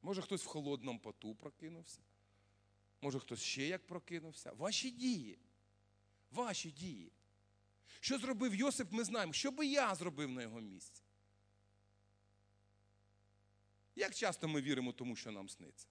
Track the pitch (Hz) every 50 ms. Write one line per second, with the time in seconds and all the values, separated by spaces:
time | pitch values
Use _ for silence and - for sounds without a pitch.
0 | - 156 196 185 185 - 196 175 - - - 156 143 143 143 127 110 135 120 113
1 | - 110 104 _ - 107 110 107 - 151 - _ - 156 170 165 165 - - -
2 | - _ - _ _ _ _ _ _ _ _ _ _ _ _ _ _ _ _ _
3 | - 143 131 135 - - 120 104 - - - 131 135 151 180 185 - - 175 180
4 | - - 175 170 160 160 151 - - - - 110 143 196 220 - - 262 240 240
5 | 247 262 247 185 131 107 90 - - - _ _ _ _ _ _ _ _ _ _
6 | _ _ _ _ _ _ - 196 247 233 196 - - 165 147 135 170 185 151 104
7 | 85 82 - _ _ _ _ _ _ _ _ _ _ _ _ _ _ - - -
8 | - - 262 269 202 254 262 202 233 254 196 190 247 285 - - 254 170 180 226
9 | 233 180 220 233 202 165 151 - - 277 262 277 311 285 269 285 269 226 190 156
10 | 175 180 156 135 147 135 127 127 120 113 110 117 110 104 95 92 - - - -
11 | - _ - _ _ _ _ _ _ _ _ _ _ _ _ _ _ _ _ _
12 | _ _ _ _ _ _ - _ _ _ _ _ _ _ _ _ _ _ _ _
13 | _ _ _ _ _ _ _ _ _ _ _ _ _ _ _ _ _ _ _ -
14 | 202 196 196 - 240 208 165 - - 160 156 147 135 139 147 127 127 123 117 -
15 | 127 123 117 104 - 117 107 101 95 95 - - 87 76 - - - -